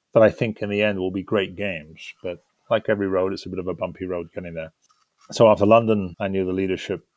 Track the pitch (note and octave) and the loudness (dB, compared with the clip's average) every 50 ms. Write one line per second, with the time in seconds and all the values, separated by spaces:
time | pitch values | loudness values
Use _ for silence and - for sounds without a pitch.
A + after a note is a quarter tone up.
0 | _ _ - A#2 A2 G#2 - - B2 A2 G#2+ - G#2+ G#2 G2+ G#2 G#2 G#2+ G2+ F#2 | _ _ 4 6 6 6 4 2 -4 -4 -4 -6 -6 -4 -2 0 0 0 0 -2
1 | F#2 F#2+ F#2 G2 F#2 - A2+ G#2 F#2+ F#2+ F#2 F#2 G2+ G2+ F2+ D#2 D2+ D#2 D#2+ - | -4 -4 -4 -4 -6 -2 -2 -2 -2 -2 -6 -8 -8 -8 -8 -10 -12 -16 -20 -20
2 | - - - _ - F2+ F2 E2+ _ _ _ _ _ - A#2 G#2+ - - G#2+ G2+ | -20 -20 -18 _ -10 -10 -10 -10 _ _ _ _ _ -2 -2 -2 0 0 0 0
3 | G2+ F#2+ F#2+ F#2 F#2 F#2+ G2 - - F#2+ F2+ F#2 F2 F#2 F2 D#2+ A2+ F2+ F2+ - | 0 0 0 0 0 -2 -2 -6 -10 -10 -10 -8 -6 -6 -6 -6 -6 -8 -8 -8
4 | F#2 F2+ F2+ E2+ E2+ E2 - G2 F2+ F2 E2 D#2+ D#2+ E2 _ _ _ _ _ _ | -8 -6 -6 -6 -8 -10 -12 -12 -12 -10 -10 -10 -12 -12 _ _ _ _ _ _
5 | _ _ _ _ _ - - - A#2+ A2 G#2 - G2+ G#2 A2 A#2 A#2 A2 A2 G#2 | _ _ _ _ _ -6 2 6 6 6 6 6 6 6 6 6 6 4 0 0
6 | F#2+ F2+ E2+ - G#2 G2 G2 F#2+ F#2 F#2 F#2 F#2+ F#2+ F#2+ F#2 - - - F#2+ E2 | -2 -6 -8 -8 -6 -4 -2 -2 -2 -2 -2 -2 -2 -2 -2 -4 -4 -8 -8 -8
7 | _ _ _ | _ _ _